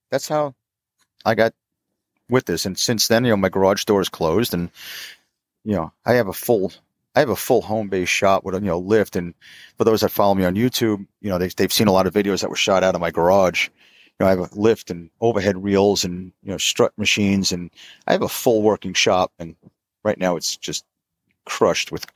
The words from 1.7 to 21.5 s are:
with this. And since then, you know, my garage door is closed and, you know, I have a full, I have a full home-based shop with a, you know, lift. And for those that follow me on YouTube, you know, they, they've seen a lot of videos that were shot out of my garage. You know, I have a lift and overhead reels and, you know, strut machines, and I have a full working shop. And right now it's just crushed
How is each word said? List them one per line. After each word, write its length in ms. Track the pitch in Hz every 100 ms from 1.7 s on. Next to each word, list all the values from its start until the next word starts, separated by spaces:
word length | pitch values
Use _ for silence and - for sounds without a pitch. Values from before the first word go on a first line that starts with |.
| _ _ _ _ _ _
with 160 | 123 -
this. 200 | 82 101
And 120 | 90
since 300 | - 113 -
then, 160 | 113
you 60 | 123
know, 60 | 104
my 120 | 95
garage 360 | 95 95 98
door 160 | - 101
is 80 | 90
closed 460 | - 82 90 117
and, 160 | 87 87 - - - - - _ _ _ _
you 100 | 107
know, 180 | 98 80 _
I 100 | -
have 140 | 123 101
a 40 |
full, 400 | - - 113 92 - _ _ _
I 60 | -
have 100 | 147
a 60 | 98
full 260 | - 120
home-based 500 | 92 110 101 95 90
shop 320 | - 98 95
with 100 | -
a, 40 | 92
you 60 | 101
know, 120 | 85
lift. 380 | 92 110 98 95
And 180 | 87 - - - - _
for 60 |
those 160 | 113 107
that 80 | 101
follow 240 | - 101
me 100 | 95
on 100 | 92
YouTube, 520 | 95 123 - 117 101 98 _
you 100 | 104
know, 80 | 90
they, 100 | 90
they've 240 | - 95
seen 160 | - 110
a 40 |
lot 140 | 95 92
of 80 |
videos 260 | 104 101 92
that 80 | -
were 60 | -
shot 260 | - 95
out 100 | 92
of 60 | 90
my 100 | 85
garage. 580 | 82 85 98 92 85 - _ _ _ _ _
You 60 |
know, 20 | 95
I 40 |
have 220 | 95 85
a 60 | 101
lift 320 | 107 107 -
and 200 | 87 85 _
overhead 420 | 113 107 95 92
reels 420 | 101 98 101 98
and, 280 | 92 87 92 _
you 80 | 98
know, 80 | 90
strut 340 | - - 123 -
machines, 560 | 101 - 101 98 95
and 180 | 90 87 - - - -
I 60 |
have 100 | 190
a 60 | 220
full 340 | - 131 110
working 320 | 107 101 95
shop. 380 | 90 - 92 92 -
And 180 | 82 80 _ _ _ _
right 140 | 104 -
now 180 | 90 85
it's 200 | - -
just 280 | - 78 - _ _ _ _ _
crushed 480 | -